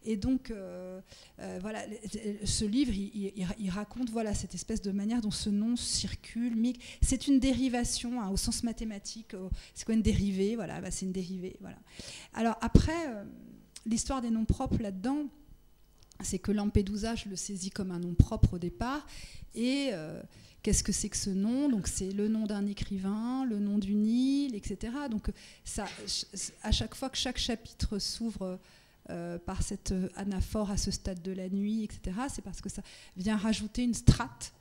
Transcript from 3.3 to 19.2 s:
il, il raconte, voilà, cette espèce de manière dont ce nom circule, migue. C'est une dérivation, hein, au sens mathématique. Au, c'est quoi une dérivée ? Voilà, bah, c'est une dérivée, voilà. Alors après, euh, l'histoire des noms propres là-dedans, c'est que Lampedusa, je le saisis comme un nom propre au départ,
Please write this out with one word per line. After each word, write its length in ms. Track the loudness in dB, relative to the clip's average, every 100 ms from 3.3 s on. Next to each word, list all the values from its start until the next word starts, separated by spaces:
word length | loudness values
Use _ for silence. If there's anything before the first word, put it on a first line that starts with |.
| -2
il, 120 | -4 -2
il 100 | -2
raconte, 400 | -2 -6 -4 -4
voilà, 240 | -2 0
cette 220 | -2 -4 -8
espèce 260 | -4 -2
de 100 | 0
manière 280 | 0 0 0
dont 120 | 0
ce 180 | -2 0
nom 260 | 2 2 0
circule, 800 | 0 -2 -2 -6 -8 -4 -2 2
migue. 220 | 0 0 -10 2
C'est 260 | 2 4 6
une 140 | 6
dérivation, 800 | 6 4 2 2 0 -2 -2 -2
hein, 80 | 0
au 80 | 0
sens 260 | 0 0
mathématique. 680 | -2 -2 -6 -6 -10 -12 -12
Au, 160 | -10 -6 -6 -8 -10
c'est 80 |
quoi 120 | 2 6
une 60 |
dérivée ? 540 | 8 6 4 4 2 2
Voilà, 240 | -2 -4
bah, 120 | -6
c'est 140 | -4 -2
une 60 |
dérivée, 460 | -4 -4 -6 -8 -12
voilà. 180 | -16 -16 -20 -18 -16 -14 -12
Alors 240 | 0 0 0
après, 480 | 8 8 8 0 -2
euh, 160 | -6 -10 -14 -18 -20 -18 -10 -2
l'histoire 360 | 0 0 0
des 100 | 2
noms 140 | 0 2
propres 360 | 2 2 0
là-dedans, 440 | 0 -2 0 0 -2 -8 -20 -20 -20 -20 -20 -20 -20 -10
c'est 160 | -4 -2
que 140 | 2
Lampedusa, 640 | 2 4 4 4 0 -2 -4
je 120 | -6
le 80 | -8
saisis 340 | -6 -6 -6
comme 220 | -4 -4
un 80 | -2
nom 140 | -4
propre 400 | 6 6 8 4
au 60 | 4
départ, 460 | -4 -2 -2 -2 -6 -14